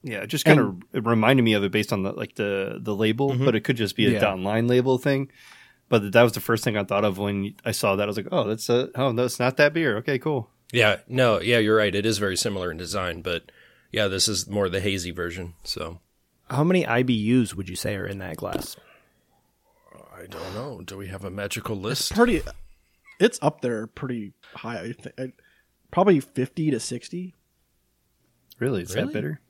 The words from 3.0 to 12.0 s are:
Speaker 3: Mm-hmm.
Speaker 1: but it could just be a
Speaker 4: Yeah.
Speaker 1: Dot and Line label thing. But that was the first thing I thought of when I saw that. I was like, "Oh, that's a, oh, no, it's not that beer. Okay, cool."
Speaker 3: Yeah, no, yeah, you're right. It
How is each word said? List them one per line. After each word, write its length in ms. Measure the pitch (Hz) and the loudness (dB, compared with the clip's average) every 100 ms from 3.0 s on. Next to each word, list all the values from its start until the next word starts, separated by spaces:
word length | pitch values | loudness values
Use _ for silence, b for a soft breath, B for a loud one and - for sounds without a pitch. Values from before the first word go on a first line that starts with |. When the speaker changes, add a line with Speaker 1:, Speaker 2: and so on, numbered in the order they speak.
| 110 110 139 | 2 2 0
Speaker 3:
Mm-hmm. 120 | 127 | 2
Speaker 1:
but 100 | 139 110 | 2 2
it 80 | |
could 120 | - 120 | 0 0
just 200 | 101 - | -2 2
be 100 | 113 | 2
a 40 | |
Speaker 4:
Yeah. 100 | 110 | 4
Speaker 1:
Dot 140 | 104 95 | 2 0
and 80 | |
Line 240 | 95 110 120 | 0 0 4
label 280 | 123 127 127 | 4 4 2
thing. 320 | 147 139 135 B B B B B _ | 2 0 -4 B B B B B _
But 240 | 117 101 | 0 4
that 100 | 104 | 6
was 100 | 120 | 6
the 60 | 107 | 4
first 220 | - 113 | -2 -2
thing 140 | - 104 | 0 -2
I 80 | |
thought 200 | 95 101 | 0 0
of 140 | 104 95 | 0 0
when 360 | 101 101 101 - | -2 -2 -4 -6
I 80 | 117 | -6
saw 240 | 101 104 98 | -2 0 2
that. 80 | |
I 20 | 104 | 0
was 100 | 104 | -4
like, 120 | 95 | -2
"Oh, 140 | 190 104 | -2 -2
that's 220 | 113 - | -4 0
a, 220 | 120 131 | 0 0
oh, 160 | - 135 | -2 -2
no, 140 | 117 | 0
it's 160 | 123 - | -2 0
not 160 | 123 131 | -2 4
that 160 | 147 | 2
beer. 220 | 156 156 107 | 4 0 0
Okay, 240 | 120 135 | -2 -2
cool." 280 | 165 139 113 _ _ | -2 -4 -6 _ _
Speaker 3:
Yeah, 280 | 120 107 98 - | 2 4 2 -2
no, 320 | 127 123 104 | 2 4 4
yeah, 180 | 95 120 | 2 2
you're 180 | 107 110 | 4 4
right. 160 | 104 | 4
It 140 | 98 | 2